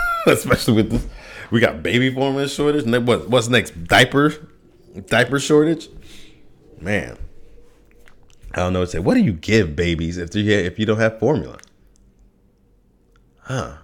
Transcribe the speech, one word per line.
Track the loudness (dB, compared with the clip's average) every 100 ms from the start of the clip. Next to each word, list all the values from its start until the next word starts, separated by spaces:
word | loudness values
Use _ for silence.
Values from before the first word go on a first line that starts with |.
<laughs> | -2 0 2
especially | 2 2 0 2 2
with | 2
this, | 0 -4 -12 -18 -18 -2
we | 2
got | 2 0
baby | -2 0 0
formula | 0 -2 -2 -4
shortage. | 0 0 0 0
And |
then | 0 2
what, | 0 2
what's | 0 2
next? | 0 0 -8
Diaper, | 2 4 4 4 2 0 -16 -20 _ _ -20 -16 -2
diaper | 2 2 0
shortage, | 4 4 4 0 -6 -20 -20 -20 -20 -20 -20 -20 -20 -14
man. | -4 -4 -4 -12 -14 -16 -20 -20 -20 _ _ -20 -20 -20 -20 -20 -12
I | -4
don't | -2
know | -2
what | -2
to |
say. | -2
What | 0 2
do |
you | 2
give | 0 0 2 2 -2
babies | -2 0 -2 -6
if | -6
you, | -2 2
if | 2 0 -4
you | -2
don't | 2
have | 0 0
formula? | 0 0 -4 -14 -20 _ _ _ _ _ _ _ _ _ _ _ _ _ _ _ _ _
Huh. | -10 -8 -8 -12